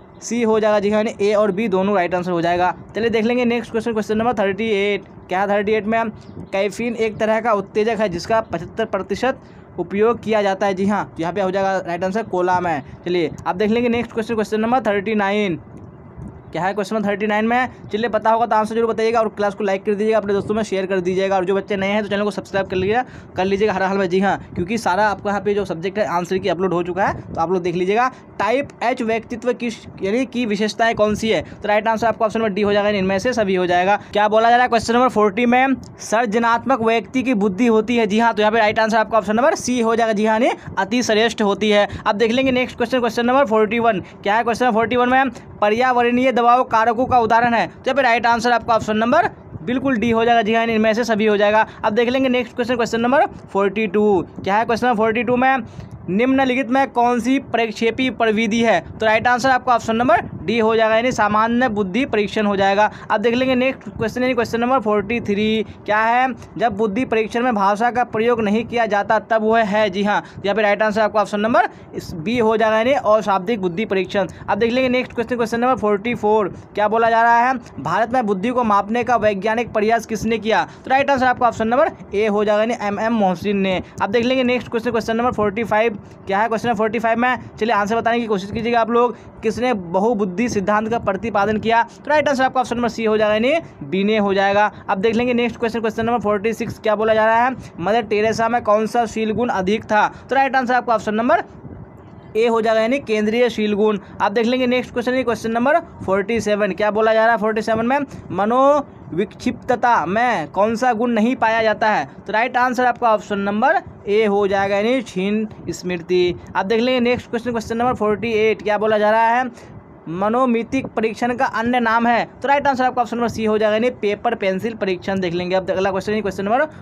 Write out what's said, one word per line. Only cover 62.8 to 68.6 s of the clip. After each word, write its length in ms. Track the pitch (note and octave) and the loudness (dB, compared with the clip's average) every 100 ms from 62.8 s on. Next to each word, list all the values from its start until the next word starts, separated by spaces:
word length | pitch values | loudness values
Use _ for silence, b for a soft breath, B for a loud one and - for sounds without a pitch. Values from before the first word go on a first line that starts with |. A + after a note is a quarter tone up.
| G#3 B B | 2 B B
अब 100 | G#3+ | 0
देख 140 | A#3 A#3+ | 2 2
लेंगे 200 | C4 B3+ | 2 2
next 340 | B3+ C4 - | 0 -2 -10
question, 320 | - A3+ B3 | -6 -4 -2
यानी 120 | B3+ | 0
question 260 | A#3+ A#3 A#3 | 0 -2 -2
number 200 | A#3+ C4 | 0 0
फ़ोर्टी 400 | G#3+ G#3 G3+ A#3 | 2 0 0 -4
थ्री। 440 | E3 G3+ G#3+ A3 G3+ B - | -2 0 0 0 -2 B -2
क्या 140 | G#3+ | 0
है? 340 | A3+ A#3+ C4 - B G3+ | 2 2 0 -2 B -4
जब 180 | A#3 G3 | -2 0
बुद्धि 280 | A3+ G3 B3+ | -2 -2 0
परीक्षण 380 | A3 A3 A#3+ | 0 0 0
में 100 | B3+ G#3 | 0 2
भाषा 360 | G3 G3+ A#3+ | 2 2 0
का 120 | A#3+ A#3+ | 0 -2
प्रयोग 360 | A3 A#3 A#3 | 0 0 2
नहीं 220 | G#3 G#3+ | 0 0